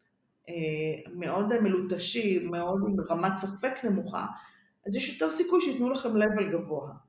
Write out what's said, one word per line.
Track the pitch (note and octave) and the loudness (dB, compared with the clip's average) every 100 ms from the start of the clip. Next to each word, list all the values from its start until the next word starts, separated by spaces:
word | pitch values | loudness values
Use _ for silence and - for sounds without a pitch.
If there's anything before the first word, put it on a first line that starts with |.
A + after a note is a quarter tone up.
| _ _ _ _ - | _ _ _ _ -10
אה, | E3+ D#3+ D#3 D#3 D#3 - | -4 -2 -2 -2 -4 -8
מאוד, | F3 D3+ F3 G#3+ | -8 -2 0 2
אה, | A#3 | 4
מלוטשים, | G#3 F#3 - F#3+ - A#3+ G#3+ F#3 E3+ | 4 2 0 -2 -2 0 2 2 0
מאוד | F3 F3 G3 G#3 | -2 0 0 2
עם | F#3+ - | 0 0
רמת | E3 F#3+ G3 | 0 0 0
ספק | G3 - C4 C4 | -4 -4 -4 -2
נמוכה, | A#3 F#3+ - F3+ G3+ - - - _ _ G3 | 0 0 0 -6 -6 -10 -18 -20 _ _ -6
אז | A3+ | -4
יש | C4+ | -4
יותר | - D#4+ | -2 0
סיכוי | D#4+ F4 F4 | 2 4 4
שייתנו | D4 B3 B3 | 4 2 0
לכם | C4 A#3+ G#3+ | 0 0 4
level | G#3+ G#3 F3 | 4 4 0
גבוה. | E3+ D3+ D3+ C#3 - | -2 -2 -6 -6 -12